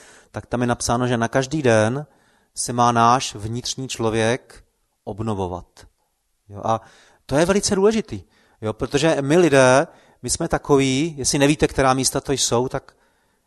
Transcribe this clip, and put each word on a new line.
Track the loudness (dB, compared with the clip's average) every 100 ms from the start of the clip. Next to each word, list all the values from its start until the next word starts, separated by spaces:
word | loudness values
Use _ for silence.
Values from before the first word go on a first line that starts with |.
| -20 -20 _
tak | -16 -8
tam | -4
je | -2
napsáno, | -4 -2 -2 -2
že | -2
na | -2
každý | -2 -2 0
den | 2 4 2 -2 -10 _ _ _ _ -12
se | -6
má | 0 2
náš | 4 4 4 0 -8
vnitřní | -8 -8 -8 -10 -10
člověk | -4 -2 0 0 -2 -6 -20 _ _ _ _
obnovovat. | -14 -8 -6 -4 -6 -8 -14 -20 -20 _ _ _ _ _ -20
Jo, | -8
a | -4 -4 -6 _ _ _ -4
to | 0
je | 2
velice | 0 0 0
důležitý, | 2 0 -4 -12 -16 _ _ _
jo, | -8
protože | -6 -4 0 0 0
my | 2 4
lidé, | 4 6 6 6 2 -8 _ _
my | -8
jsme | -6 -2
takoví, | -4 2 2 2 0 -4 -4
jestli | -4 2
nevíte, | 2 2 0
která | 2 0
místa | 2 -2 -4
to | -4
jsou, | -4 0 -2 -2
tak | -6 -12 _ _ _ _ _